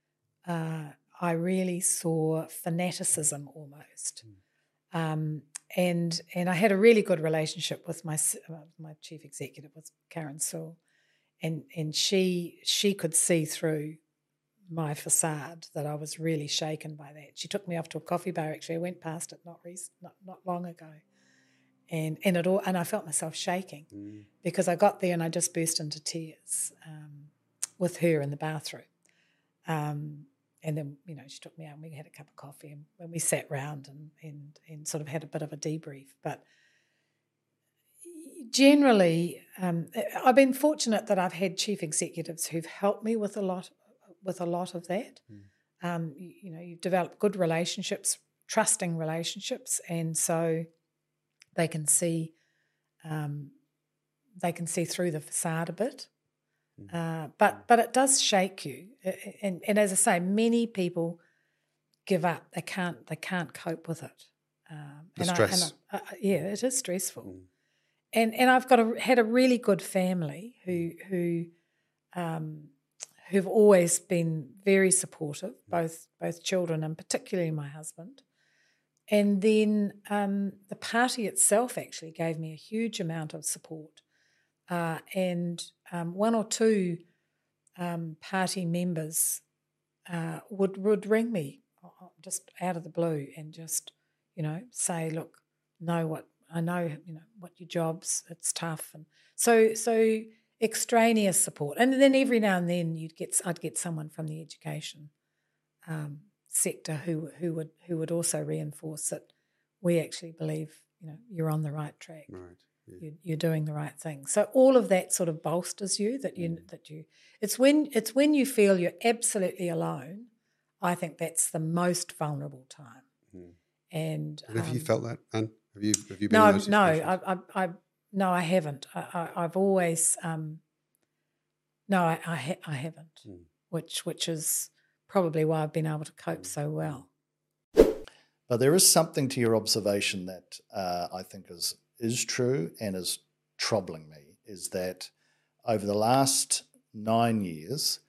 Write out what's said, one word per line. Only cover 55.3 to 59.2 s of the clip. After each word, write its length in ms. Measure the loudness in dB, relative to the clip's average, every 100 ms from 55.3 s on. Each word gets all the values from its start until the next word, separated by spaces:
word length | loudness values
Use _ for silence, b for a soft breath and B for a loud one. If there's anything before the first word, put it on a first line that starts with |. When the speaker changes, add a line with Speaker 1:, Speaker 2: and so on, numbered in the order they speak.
| -6 -4 -4 -4
Speaker 1:
a 40 |
bit. 360 | -4 -4 -6 -18 _ _ _ _ _ _ -20
Speaker 2:
Mm. 140 | -10
Speaker 1:
Uh, 340 | -6 -6 -6 -10 4
but, 160 | 4
Speaker 2:
Mm. 80 | 4 4
Speaker 1:
but 120 | 4
it 120 | 6
does 300 | 4 4 4
shake 420 | 4 2 2 -2
you, 240 | -12 -12 -16 -10
A-, 40 | -8
a-, 300 | -8